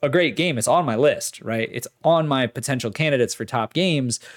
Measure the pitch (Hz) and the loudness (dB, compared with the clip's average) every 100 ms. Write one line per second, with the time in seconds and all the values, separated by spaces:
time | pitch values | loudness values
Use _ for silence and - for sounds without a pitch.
0 | 143 165 165 104 175 123 120 160 151 110 | 0 2 2 0 -2 0 2 2 2 2
1 | 147 107 - - 110 113 117 123 - _ | 2 2 -4 -10 -6 -4 -4 -6 -10 _
2 | 156 165 156 135 123 - 117 127 117 101 | 2 2 2 0 0 -4 -4 -4 -4 -2
3 | 156 135 117 - 110 120 110 160 185 151 | 0 2 0 -2 -4 -2 -2 0 0 0
4 | 127 113 - | -2 -4 -10